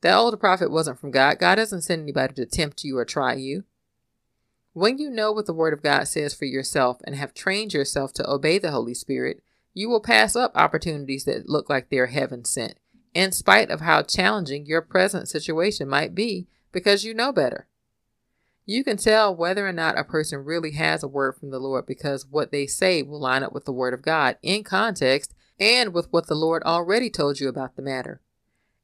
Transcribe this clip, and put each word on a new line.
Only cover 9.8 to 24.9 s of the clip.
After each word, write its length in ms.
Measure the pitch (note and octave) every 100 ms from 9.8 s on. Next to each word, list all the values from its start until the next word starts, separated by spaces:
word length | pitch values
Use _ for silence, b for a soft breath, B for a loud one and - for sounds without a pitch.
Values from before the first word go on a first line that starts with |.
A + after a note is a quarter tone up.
| G#3+
will 140 | A#3+
pass 340 | A3 A3+ G#3+ A#3
up 160 | B3 -
opportunities 680 | D#3 D#3+ E3+ D3+ C#3 C3+ -
that 220 | - -
look 220 | D3+ C#3+
like 200 | C#3 B2
they're 180 | C3+ B2
heaven 360 | C3 C3 B2+
sent, 320 | A#2 - A2+ - _ _ _
in 180 | - F#3+
spite 380 | F3+ - G3 -
of 120 | D#3
how 200 | D#3+ D#3
challenging 640 | D3+ - F#3+ G#3+ D#3+ C#3 D3
your 160 | D#3+
present 480 | E3 F#3+ F#3+ F#3+ -
situation 580 | D#3+ D3 D#3+ F#3 G#3 C#3
might 260 | C#3 D#3
be, 340 | E3+ A#3 F#3 F3+ _ _
because 320 | F#3 F3+ G3+
you 100 | G#3+
know 180 | A3 B3+
better. 360 | C4 B2+ - - _ _ _ _ _ _ _ _ _ -
You 180 | A3
can 140 | C4+ G#3
tell 380 | - G#3+ G#3+ F3
whether 320 | E3 F#3+ G3
or 60 |
not 240 | F3 D#3+ -
a 60 |
person 400 | - D#3 D#3 C#3+
really 280 | C#3 E3 D#3+
has 320 | D3 D#3+ D#3
a 40 | D3
word 280 | C#3 C3+ C3
from 160 | C#3
the 80 | C3
Lord 260 | C3 C3 A#2+
because 400 | C3 D3 C#3 C3+
what 260 | C#3+ C#3+
they 140 | C#3+ C#3
say 380 | - F#3 F3
will 160 | C#3 D3
line 240 | C3+ C3
up 80 | C3+
with 140 | - -
the 80 |
Word 200 | B2+ B2+
of 80 | B2+
God 360 | C#3 D#3+ C3+ -
in 220 | - G3+
context 680 | G#3 F#3+ A3+